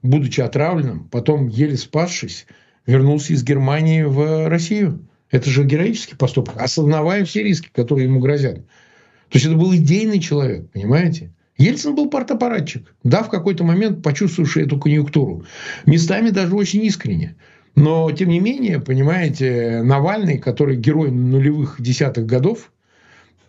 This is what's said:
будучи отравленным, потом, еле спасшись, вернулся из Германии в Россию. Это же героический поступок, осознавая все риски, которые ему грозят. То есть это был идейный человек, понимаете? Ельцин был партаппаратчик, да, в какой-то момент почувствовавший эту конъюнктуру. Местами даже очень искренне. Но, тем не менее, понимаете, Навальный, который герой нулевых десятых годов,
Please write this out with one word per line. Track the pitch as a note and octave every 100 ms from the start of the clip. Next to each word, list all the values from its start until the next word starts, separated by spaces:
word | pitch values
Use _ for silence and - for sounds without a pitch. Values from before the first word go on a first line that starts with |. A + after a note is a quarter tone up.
будучи | B2+ D3 B2+ -
отравленным, | A#2+ C3+ D#3 F3 C3+ E2 E2
потом, | B2 A#2 D3+ B2+
еле | A2 D3 C3+
спасшись, | - D3+ F3 - A#2 - - - _ _ -
вернулся | C3 C#3 D3 C#3+
из | D3+
Германии | A#2+ C#3 C3+ D3 D#3+ D#3+
в | D3+ C3+ D3+ D#3 D#3
Россию. | E3+ E3+ G#3 F#3+ - - _ _
Это | B2+ C#3
же | C3
героический | C#3 D3+ G3 A3+ - -
поступок, | C3 - B2 -
осознавая | B2+ - D3 D#3 D#3 G3+
все | F3+ G#3
риски, | G#3 E3+ -
которые | - A#2+ C#3+ B2+
ему | C3
грозят. | C3 D3 C3+ F2+
То | - _ _ _ _ _ _ C#3
есть | D3
это | D#3+
был | F#3
идейный | F3+ C#3+ F#3 A3 G#3
человек, | D#3+ D3 C3+ F2+ -
понимаете? | G2+ G2+ D3 F3 - - - _ -
Ельцин | D#3+ - D4
был | C#4+ D4
партаппаратчик, | C#4 B3+ A#3+ A#3+ A3 C#3+ B2 - _
да, | B2+ D#3+
в | A3+
какой-то | - E3 F3 E3+
момент | E3+ A3 E3
почувствовавший | D3+ C#3 G3 - C#3+ -
эту | C3+ C#3+
конъюнктуру. | D3 D3+ C#3+ D3+ B2 E2+ - - - - -
Местами | E3 E3 F#3+ A3+
даже | G3 F3+ G3+
очень | G3+ G3+ A3
искренне. | - A#2 E2+ E2 - _ _ _ -
Но, | D3 E3 D#3+
тем | D#3 F#3
не | E3+
менее, | G3+ C4+ A#3 D3+
понимаете, | A#2+ C3 C#3 F3+ E3 B2 C3 A#2+ A#2 A#2
Навальный, | A#2 C#3 D#3 G#3+ F#3+ C#3
который | - A2+ D3 B2+
герой | A#2 D3+ D#3+
нулевых | B2 B2 C3 C#3 D3 C3+ -
десятых | A#2+ B2 C#3+ - A2
годов, | B2+ D3+ A3+ - _ _ _ _ _ _ _